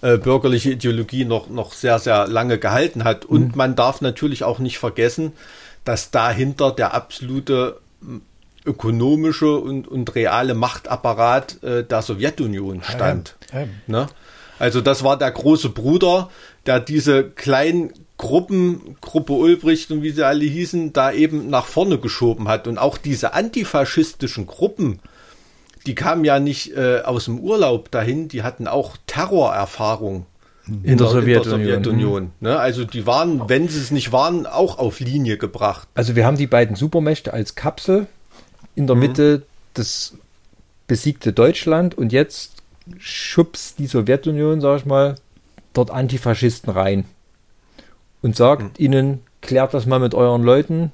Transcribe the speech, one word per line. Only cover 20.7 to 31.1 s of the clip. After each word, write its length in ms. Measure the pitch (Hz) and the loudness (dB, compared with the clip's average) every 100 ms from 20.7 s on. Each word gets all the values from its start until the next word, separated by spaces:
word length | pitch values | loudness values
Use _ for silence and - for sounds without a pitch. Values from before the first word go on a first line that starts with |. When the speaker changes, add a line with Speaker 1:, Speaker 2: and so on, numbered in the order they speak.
| 175 160 | -4 -2
Speaker 1:
da 200 | 143 135 | 0 0
eben 360 | 131 156 151 123 | 2 0 0 -2
nach 180 | 135 - | -2 -2
vorne 320 | - 196 147 | -2 0 0
geschoben 500 | 110 - 120 110 107 | -2 0 0 0 -2
hat. 180 | 110 117 | -2 -2
Und 100 | 117 | -2
auch 220 | 127 - | -2 -2
diese 360 | 147 127 - | -6 -4 -2
antifaschistischen 1120 | - 220 240 208 147 135 - 156 - 123 - 92 | -2 -4 -4 -2 0 0 0 0 -2 -8 -8 -10
Gruppen, 500 | - 202 - 156 92 - _ - - _ _ _ - - | -2 -4 0 -4 -4 -12 _ -20 -20 _ _ _ -14 -10
die 80 | |
kamen 300 | 117 175 165 | -4 -2 2
ja 160 | 151 139 | 4 2
nicht, 360 | 143 135 - 135 | 2 -4 -8 -2
äh, 260 | 127 123 | 0 0
aus 220 | 123 123 117 | 0 -4 -4
dem 120 | 120 | -6
Urlaub 540 | 185 214 160 120 - | -2 0 2 0 -2
dahin, 340 | 123 110 139 160 | -4 -2 -4 -6
die 160 | 131 | -8
hatten 240 | 113 123 113 | -8 -8 -4
auch 300 | 139 135 - - | -4 -4 -10 -12
Terrorerfahrung 1200 | 147 180 190 123 95 98 - 107 110 107 95 90 _ _ _ - | -6 -2 0 2 0 -4 -4 -4 -2 -6 -8 -12 _ _ _ -12
Speaker 3:
Mhm. 140 | 107 | -8
Speaker 1:
in 20 | |
Speaker 2:
In 140 | 92 123 | 2 4
der 80 | 120 | 4